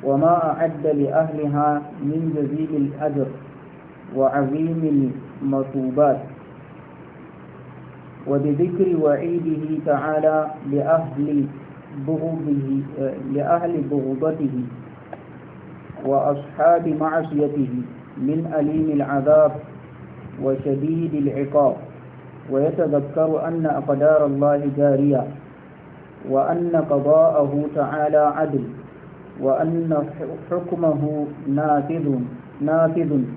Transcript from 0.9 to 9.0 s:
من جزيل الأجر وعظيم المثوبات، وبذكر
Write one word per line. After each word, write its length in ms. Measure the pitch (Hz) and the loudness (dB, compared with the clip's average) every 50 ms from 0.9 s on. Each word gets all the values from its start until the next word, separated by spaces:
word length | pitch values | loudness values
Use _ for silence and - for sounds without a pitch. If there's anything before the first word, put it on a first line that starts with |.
| 147 147 143 139 - 160 160 160 151 151 151 147 143 147 147 147 147 147 147 - - - | 2 2 0 2 2 2 0 0 -2 -4 -2 -2 0 2 2 2 2 0 -4 -8 -12 -6
من 200 | 143 143 151 160 165 165 156 | -4 -2 -2 0 -2 -2 0
جزيل 360 | 151 143 135 147 156 156 151 156 | 0 -2 -2 -2 -4 -4 -2 0
الأجر 520 | 147 139 139 - - 151 151 139 139 131 - - - - - - - - - - - - - - - - - - | -2 -2 -2 -2 -4 -4 -2 0 0 -2 -2 -4 -12 -16 -18 -20 -20 -20 -20 -20 -20 -20 -20 -20 -20 -18 -8 0
وعظيم 960 | 131 135 131 135 143 139 131 139 156 160 165 165 165 160 156 147 139 135 127 - - - - - - | 2 2 4 4 2 0 0 0 0 0 0 0 0 0 2 2 2 2 2 -2 -6 -12 -14 -14 -6
المثوبات، 800 | - 139 139 135 131 - - 135 131 131 127 135 151 143 - - - - - - - - - - - - - - - - - - - - - - - - - - - - - - - - - - - - - - - - - - - | -2 -2 0 0 -2 -2 -4 -4 -2 -2 2 4 4 4 4 2 -2 -12 -16 -18 -18 -20 -20 -20 -20 -20 -20 -20 -20 -20 -20 -20 -20 -20 -20 -20 -20 -20 -20 -20 -20 -20 -20 -20 -20 -18 -18 -18 -20 -20 -20 -20 -20 -20 -18 -14 -4
وبذكر 680 | - 139 143 143 147 143 143 170 180 180 175 190 185 175 160 | -2 0 0 2 0 2 2 2 0 2 0 2 2 2 2